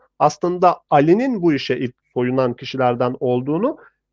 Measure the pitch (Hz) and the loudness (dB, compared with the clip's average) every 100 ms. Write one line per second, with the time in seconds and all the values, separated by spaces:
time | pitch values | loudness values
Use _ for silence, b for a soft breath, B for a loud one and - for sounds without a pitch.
0 | b - 147 - 175 180 180 - - 147 | b -2 -2 0 -4 2 2 0 0 2
1 | 151 202 269 220 170 139 - 127 123 - | 4 2 2 0 0 0 -2 -4 -4 -8
2 | _ 127 123 131 123 120 131 131 123 123 | _ -4 -2 0 -2 -4 -10 -2 0 0
3 | 123 131 127 123 135 160 254 294 B B | -2 -2 -2 -2 -2 -2 -4 -6 B B
4 | _ | _